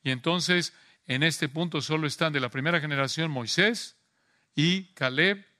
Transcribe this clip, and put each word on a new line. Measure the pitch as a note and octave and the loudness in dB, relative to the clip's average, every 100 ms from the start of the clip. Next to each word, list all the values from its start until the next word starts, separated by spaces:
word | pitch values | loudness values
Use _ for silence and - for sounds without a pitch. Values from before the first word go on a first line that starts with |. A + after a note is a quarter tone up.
Y | C#3 | -2
entonces, | B2+ E3 F3 D#3+ F3+ - - _ _ - | -2 0 0 2 2 0 -10 _ _ -4
en | C3 | 2
este | D#3+ D3 D#3 | 2 2 -4
punto | D3+ F3 D3+ | -2 -2 -2
solo | B2+ D#3 D3+ | -2 -2 -2
están | - D#3+ | 0 0
de | D3 | 0
la | B2 | -2
primera | C3 D3+ E3+ | -2 0 0
generación | D3+ C#3 C3+ - D#3+ | 0 -2 -2 -2 -4
Moisés | C3+ A2+ - G3+ A#3 - _ _ _ _ _ _ - | -4 -2 2 2 0 -8 _ _ _ _ _ _ 0
y | D#3+ F#3 F#3 - | 2 2 -4 -4
Caleb | C3 C3 F3+ G3+ - | -2 2 2 0 -8